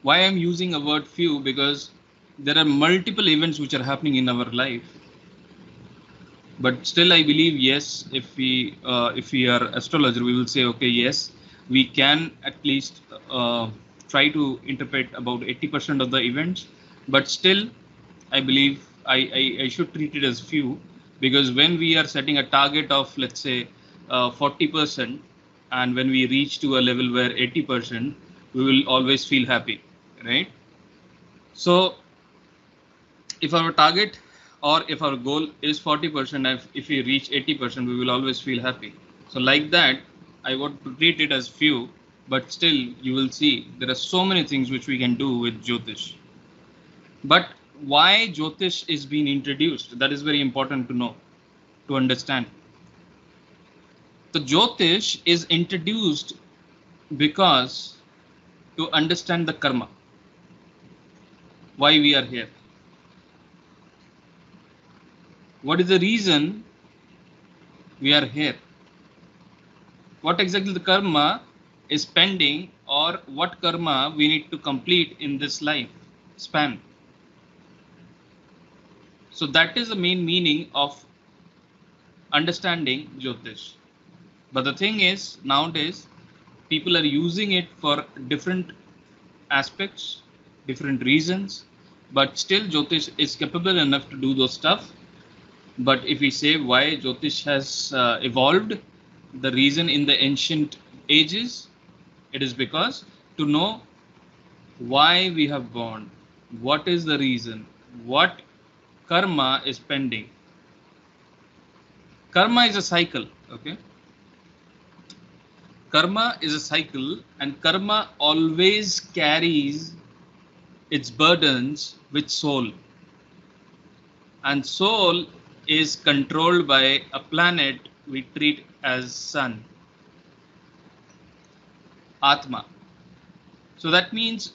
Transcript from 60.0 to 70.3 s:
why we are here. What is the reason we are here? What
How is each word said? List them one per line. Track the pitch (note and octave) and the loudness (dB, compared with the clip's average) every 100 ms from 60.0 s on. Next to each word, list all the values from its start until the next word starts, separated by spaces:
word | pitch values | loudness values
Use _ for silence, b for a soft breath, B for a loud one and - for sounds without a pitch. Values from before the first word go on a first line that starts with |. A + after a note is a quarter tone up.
| _ _ _ _ _ - _ _ - - _ - - _ - - - - | _ _ _ _ _ -20 _ _ -20 -20 _ -20 -20 _ -20 -20 -20 0
why | D3 D#3 | 4 6
we | D3 C#3+ | 6 4
are | A#2+ | 0
here. | B2 A2 - _ _ _ _ _ _ _ _ _ _ _ _ _ _ _ _ _ _ _ - _ _ _ - - _ - - - _ | -8 -10 -16 _ _ _ _ _ _ _ _ _ _ _ _ _ _ _ _ _ _ _ -20 _ _ _ -20 -20 _ -20 -20 -20 _
What | C3+ E3+ | -2 2
is | F3+ | 4
the | F#3+ | 4
reason | F#3 A3+ G3 D3+ D3+ G#3+ - _ _ _ _ - - _ _ _ - - - - | 4 2 4 2 2 -4 -14 _ _ _ _ -20 -20 _ _ _ -20 -20 -20 -6
we | C#3 | 2
are | D3 C3 | 2 2
here? | C3+ D3+ - _ _ _ _ _ _ - _ - _ _ - - - - - | -2 -4 -4 _ _ _ _ _ _ -20 _ -20 _ _ -20 -20 -20 -20 -6
What | D#3 | -2